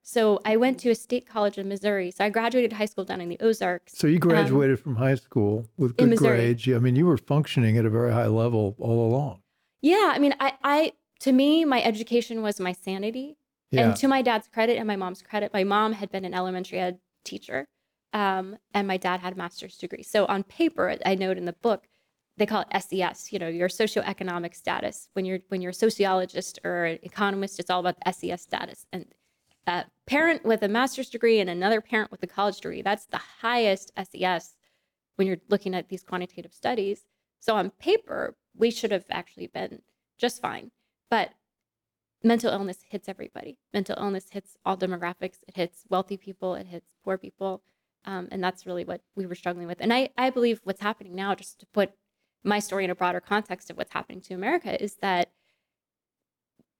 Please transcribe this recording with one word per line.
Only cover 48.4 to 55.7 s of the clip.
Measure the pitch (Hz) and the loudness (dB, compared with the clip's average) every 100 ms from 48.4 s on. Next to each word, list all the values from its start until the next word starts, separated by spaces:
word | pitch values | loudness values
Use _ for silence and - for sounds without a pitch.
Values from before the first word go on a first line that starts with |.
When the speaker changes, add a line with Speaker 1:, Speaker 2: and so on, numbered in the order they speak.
Speaker 1:
that's | 180 185 185 | -4 -6 -10
really | 175 | -10
what | 175 180 _ 202 | -8 -12 _ -10
we | 180 | -10
were | 175 | -8
struggling | 180 175 170 | -8 -8 -10
with. | 175 | -4
And | 214 | 0
I, | 247 262 - | 0 0 -2
I | 262 | -2
believe | 254 240 220 | 2 0 0
what's | 190 190 | -4 -6
happening | 208 220 196 | -4 -6 -10
now, | 180 196 185 | -6 -4 -4
just | - - | -8 -20
to | _ | _
put | 208 190 _ _ _ _ _ | 0 0 _ _ _ _ _
my | 196 208 | -2 -2
story | 208 196 | -2 -2
in | 185 | -2
a | 180 | 0
broader | 180 180 | 0 -2
context | - 208 - 180 - | -2 -2 -2 -10 -12
of | - | -10
what's | - | -8
happening | - - 185 | -8 -8 -14
to | - | -12
America, | 185 214 339 220 - | -6 -2 -2 -2 -6
is | 208 - | -6 -6
that | 196 180 175 _ _ _ _ | -2 0 -2 _ _ _ _